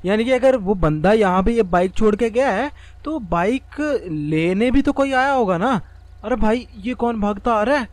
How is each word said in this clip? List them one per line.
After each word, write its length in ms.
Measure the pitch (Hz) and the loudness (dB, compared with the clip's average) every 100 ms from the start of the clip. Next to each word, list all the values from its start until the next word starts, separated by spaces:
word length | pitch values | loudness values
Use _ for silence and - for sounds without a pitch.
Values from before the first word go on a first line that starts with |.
| 180 | 0
यानी 200 | 214 233 | 0 2
कि 60 | |
अगर 260 | 254 262 262 | 2 4 2
वो 160 | 185 202 | 0 0
बंदा 360 | 160 151 170 | 0 2 2
यहाँ 300 | 220 196 185 | 4 4 2
पे 80 | 190 | 2
ये 120 | 233 | 0
bike 300 | 196 175 185 | 0 0 0
छोड़ 220 | - 220 208 | 2 2 2
के 140 | 233 | 0
गया 200 | 220 269 | 0 0
है 200 | 196 285 - - - 294 | 0 -4 -8 -20 -12 -8
तो 120 | 311 190 | -8 -4
bike 500 | 170 190 262 - - 302 277 180 | -2 0 -2 -6 -6 -4 -4 -4
लेने 640 | 156 147 156 165 190 240 | -6 -2 0 0 0 2
भी 100 | 262 | 2
तो 100 | 285 | 2
कोई 200 | 277 277 | 0 0
आया 200 | 262 269 | 0 0
होगा 260 | 269 208 175 | 0 0 0
ना। 220 | 220 226 - - - - | 0 -2 -6 -20 -20 -14
अरे 120 | 202 170 | -6 0
भाई 320 | 220 240 214 214 | 0 0 -4 -12
ये 160 | 196 | -8
कौन 280 | 254 240 226 | -4 -4 -2
भागता 320 | 202 202 247 | -4 -2 -2
आ 100 | 220 | 0
रहा 140 | 214 277 | 0 -2
है? 100 | 220 | -4